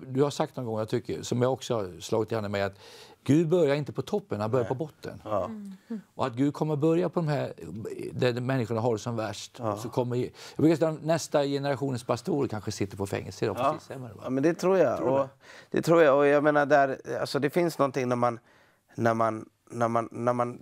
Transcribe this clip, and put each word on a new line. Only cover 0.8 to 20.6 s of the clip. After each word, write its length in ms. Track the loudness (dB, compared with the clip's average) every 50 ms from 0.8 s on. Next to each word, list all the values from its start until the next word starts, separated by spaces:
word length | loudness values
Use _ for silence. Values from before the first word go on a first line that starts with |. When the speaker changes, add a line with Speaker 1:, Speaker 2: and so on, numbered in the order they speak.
| -4 -2
Speaker 1:
tycker, 340 | -2 -4 -4 -4 -8 -6 -4
som 200 | -4 0 2 2
jag 100 | 2 0
också 220 | 0 -2 -4 -2
har 260 | -2 -2 -4 -8 -12
slagit 320 | -8 -4 -2 -2 -2 0 -2
gärna 160 | -4 -4 -2
med, 180 | -2 0 0
att 120 | -2 -4 -8 -20 -20 -20 -20 -20 -20 -20 _ 2
Gud 240 | 4 4 4 4 4
börjar 260 | 2 4 4 4 2
inte 180 | 0 -2 -6 -6
på 100 | -8 -6
toppen, 380 | -4 -4 -6 -4 -4 -6 -4
han 100 | -4 0
börjar 140 | 0 0 0
Speaker 2:
Nej. 40 | 0
Speaker 1:
på 60 | -2
botten. 480 | -6 -6 -10 -12 _ -14 -14 -14 -12 -8
Speaker 2:
Ja. 260 | -4 -2 -2 -2 -2 -6 -10 -14 -14 -16 -16 _ -12 -12 -12 -12 _ _
Speaker 1:
Och 120 | -6 -6
att 60 | -4 -2
Gud 220 | -2 -2 -2 0
kommer 220 | -2 -2 -2 -2
börja 320 | 0 2 2 2 2 0 -2
på 120 | -2 -2
de 80 | -2 0
här, 240 | -2 -2 -2 -4 -8 -12 -14 -14 -12 -10 -10 -10 -10 -10 -10 -8 -4
där 280 | 0 0 0 0 0
människorna 400 | -2 -2 0 0 0 0 -2 0
har 120 | 0 0 0
det 60 | 0
som 180 | -2 -4 -4
värst. 400 | -4 -4 -6 -6 -10 -12 -16 -12 -6
Speaker 2:
Ja. 180 | -4 -4 -4
Speaker 1:
Så 120 | -4 -6 -6
kommer, 280 | -2 -2 -2 0 0
jag 140 | -2 -4 -4 -8 -14 -20 -12 -4
brukar 200 | 2 4 4 4
säga 120 | 4 2 0
att 140 | -2 -2 -2
nästa 400 | -2 -2 -2 -2 0 0 0 0
generationens 600 | 0 -2 -2 -2 -2 -2 -2 -2 -4 -4 -4 -2
pastorer 440 | -2 -2 -2 -2 -2 0 0 0 -2
kanske 240 | -2 -6 -6 -6 -4
sitter 240 | -4 -4 -4 -4
på 100 | -6 -6
fängelse 380 | -4 -4 -6 -6 -6 -8 -4 -2
idag, 120 | -2 -2 0
Speaker 2:
Ja. 140 | 0 -2 -2
Speaker 1:
precis, 180 | -2 -8 -14
är 40 | -14
det, 60 | -14
va? 100 | -14 -14 -14 -12 -6
Speaker 2:
Ja, 80 | -4
men 120 | -2 2 2
det 120 | 2 2
tror 240 | 2 2 2 4 4
jag. 180 | 4 4 2 0
Speaker 1:
Tror 80 | 0 0
du 40 | 2
Speaker 2:
Och 40 | 2
Speaker 1:
det? 80 | 0 -2 -6 _ _ -20 -20 -20 -12 _
Speaker 2:
det 120 | -2 0 4
tror 200 | 6 6 8 8
jag. 140 | 8 8
Och 100 | 6 6
jag 180 | 6 6 6 6
menar, 220 | 4 4 4 4
där, 340 | 6 6 6 6 4 2 -4 -6 -8 -6 -4
alltså, 180 | -4 -2 -2 0
det 120 | 0 2
finns 280 | 2 2 2 2 2 2
någonting 300 | 0 2 2 0 0 0
när 80 | 2
man, 220 | 2 2 0 0 -2 _ _ _ _ _ _ _ _ _ _ -4
när 200 | 0 2 2 4
man, 340 | 2 2 0 -2 -4 -8 -14 _ _ _ -12 -4
när 160 | -2 0 0
man, 200 | 2 0 -2 -2 -6
när 200 | -4 -2 -2 0
man, 260 | 0 -2 -4 -4 -8